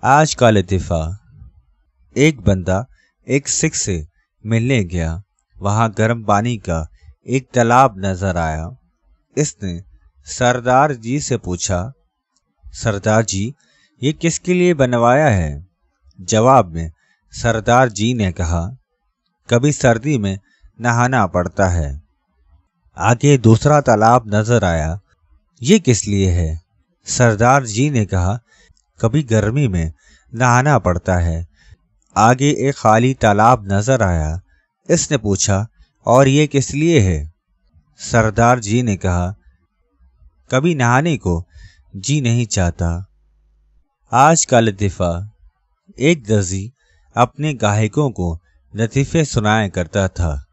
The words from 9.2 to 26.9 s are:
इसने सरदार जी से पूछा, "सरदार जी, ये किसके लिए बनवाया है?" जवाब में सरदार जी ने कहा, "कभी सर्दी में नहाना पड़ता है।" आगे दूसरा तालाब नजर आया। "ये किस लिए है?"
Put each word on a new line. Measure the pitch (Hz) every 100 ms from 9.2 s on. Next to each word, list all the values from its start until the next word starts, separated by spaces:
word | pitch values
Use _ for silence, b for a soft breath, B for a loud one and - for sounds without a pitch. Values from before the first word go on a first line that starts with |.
| _ -
इसने | 147 - 98 85 - _ _ _ -
सरदार | - 123 123 120 127 151
जी | 127 110 139
से | - 117
पूछा, | - 90 - 90 107 - _ _ _ _ _ _ -
"सरदार | - 117 101 110 110 110
जी, | 98 107 - _ _ _ _
ये | 131
किसके | 156 170 - -
लिए | 180 180
बनवाया | 160 127 120 120 131 151
है?" | 101 78 71 87 _ _ _ _ _
जवाब | 90 107 120 131 92
में | 82 82 - _ _ _
सरदार | - 117 110 107 120 131
जी | 101 110
ने | 123 98
कहा, | 87 82 85 87 127 _ _ _ _ _ _ -
"कभी | 120 143
सर्दी | 147 131 113 131 139
में | 101 98 _ _ - _
नहाना | 117 117 123 131 95
पड़ता | 90 87 - 95
है।" | 85 73 71 _ _ _ _ _ _ _ _ _ -
आगे | 98 117 143 139
दूसरा | 110 113 147 147
तालाब | 139 107 110 123 110 104
नजर | 107 120 98
आया। | 82 78 90 _ _ _ _ _ _
"ये | 120 214
किस | 147 117 104
लिए | 101 95
है?" | 87 80 80 _ _ _